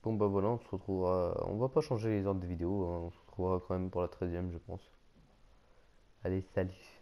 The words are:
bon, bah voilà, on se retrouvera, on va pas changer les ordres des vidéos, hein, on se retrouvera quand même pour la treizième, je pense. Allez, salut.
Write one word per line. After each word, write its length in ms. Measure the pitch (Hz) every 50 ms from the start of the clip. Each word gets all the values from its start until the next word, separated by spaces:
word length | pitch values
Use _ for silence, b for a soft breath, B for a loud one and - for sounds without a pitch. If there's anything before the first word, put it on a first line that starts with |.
| -
bon, 120 | 110 110
bah 120 | 104 104
voilà, 220 | 101 98 98 95 104
on 100 | 120 117
se 100 | - -
retrouvera, 640 | - 95 - - 98 92 92 90 92 92 90 87 - - - -
on 100 | 101 107
va 100 | 120 131
pas 140 | 131 156 151
changer 260 | - 131 110 110 113
les 180 | 110 104 95
ordres 140 | 98 98 95
des 60 | 92
vidéos, 400 | 87 90 82 85 87 98 101 95
hein, 140 | 85 87 85 85
on 60 | 85
se 80 | - - -
retrouvera 340 | - - - 90 92 92 90
quand 180 | 90 - 95 92
même 120 | 92 92
pour 100 | - 90
la 80 | 87 85
treizième, 420 | - - 92 90 87 85 90 90
je 60 | 85
pense. 340 | 82 - - 90 95 - - - - _ - _ - - _ - _ - - b b b b b b b b b b b _ - - -
Allez, 160 | 95 92 95 95 - -
salut. 440 | 101 92 92 92 - - - - -